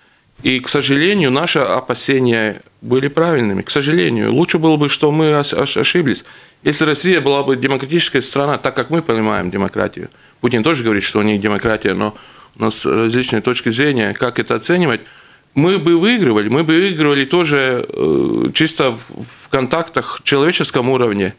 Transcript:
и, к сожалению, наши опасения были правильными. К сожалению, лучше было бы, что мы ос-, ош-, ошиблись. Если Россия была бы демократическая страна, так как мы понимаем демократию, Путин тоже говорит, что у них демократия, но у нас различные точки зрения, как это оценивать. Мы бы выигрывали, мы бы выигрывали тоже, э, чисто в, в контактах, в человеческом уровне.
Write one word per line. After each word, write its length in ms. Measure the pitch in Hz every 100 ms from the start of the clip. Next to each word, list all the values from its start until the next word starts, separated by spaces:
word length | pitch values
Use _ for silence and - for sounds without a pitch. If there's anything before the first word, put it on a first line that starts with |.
| _ _ _ -
и, 160 | - 131
к 80 | 127
сожалению, 640 | 147 139 139 170 202 143
наши 280 | 131 170 156
опасения 1000 | 113 110 - 120 - 135 123 113 110 98 - _
были 280 | 113 127 139
правильными. 520 | 151 165 151 110 95
К 80 | -
сожалению, 640 | 147 139 170 165 117 107
лучше 240 | 123 175 175
было 200 | 160 151
бы, 100 | 147
что 240 | - 151
мы 260 | 156 156 147
ос-, 160 | 143
ош-, 240 | - 139 -
ошиблись. 460 | 143 180 143 92 - - - _
Если 220 | - 147 156
Россия 340 | 143 180 175
была 240 | 139 139
бы 140 | 135 127
демократическая 640 | 131 135 135 170 - 135
страна, 360 | 120 139 143 127
так 160 | 135 131
как 140 | 123
мы 120 | 165
понимаем 480 | 160 113 107 101 90
демократию, 560 | 98 98 104 95 - 87 - - _
Путин 240 | 123 120
тоже 200 | 120 151
говорит, 200 | 113 101
что 160 | - 107
у 40 |
них 180 | 104 104
демократия, 520 | 104 101 117 107 104
но 220 | 95 104 - - - - -
у 40 |
нас 220 | 113 - -
различные 560 | 92 113 120 127 110
точки 280 | 127 123 120
зрения, 440 | 113 147 131 101
как 260 | - 123 -
это 160 | 110 117
оценивать. 460 | - 175 165 110 - - - - _ 135
Мы 220 | 165 196
бы 200 | 156 170
выигрывали, 500 | 196 240 151 107 107
мы 140 | 135
бы 100 | 160 160
выигрывали 500 | 196 160 147 139 135
тоже, 600 | 175 160 143 131 123 -
э, 560 | - 76 69 67 57 62
чисто 380 | - 156 - 139
в, 60 | 117 - - 120 - -
в 40 |
контактах, 720 | 135 127 160 165 135 - -
в 40 |
человеческом 640 | - 143 151 180 151 135 123
уровне. 440 | 131 120 101 95